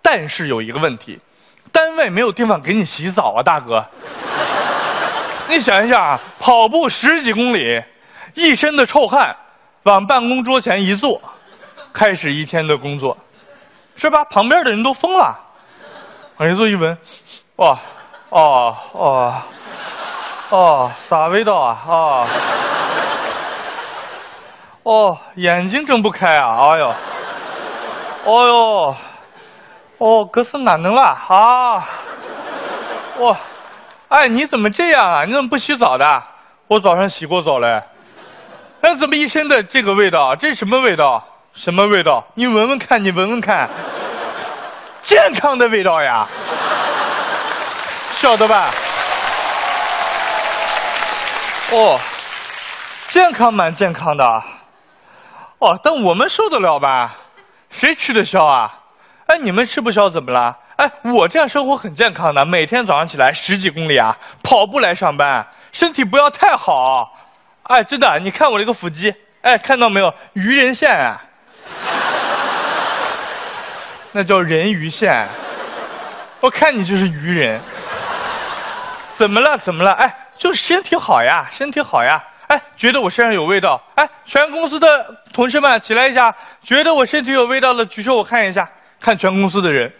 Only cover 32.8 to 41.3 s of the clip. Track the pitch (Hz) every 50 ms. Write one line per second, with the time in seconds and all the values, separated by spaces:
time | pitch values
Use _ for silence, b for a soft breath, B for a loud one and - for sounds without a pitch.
32.8 | - - - - - - - - 240 240 202 B B B B B B B B B
33.8 | B B B B B _ - 285 294 254 226 240 294 294 - 254 208 208 208 -
34.8 | 339 339 320 277 220 185 170 151 147 175 233 285 277 247 302 269 - - 294 254
35.8 | 240 151 127 127 139 151 147 127 - b b b b b b b _ _ 214 214
36.8 | 190 196 170 175 196 196 - - 160 151 170 180 165 156 147 127 117 120 117 107
37.8 | 101 - _ B B B B B B B B B B B B B B B B _
38.8 | - 320 349 262 294 294 302 302 294 277 - 311 302 294 285 247 208 - - 269
39.8 | 240 196 196 196 208 190 170 160 143 131 135 151 - 302 285 - 226 190 233 254
40.8 | 262 247 185 156 151 139 123 110 - -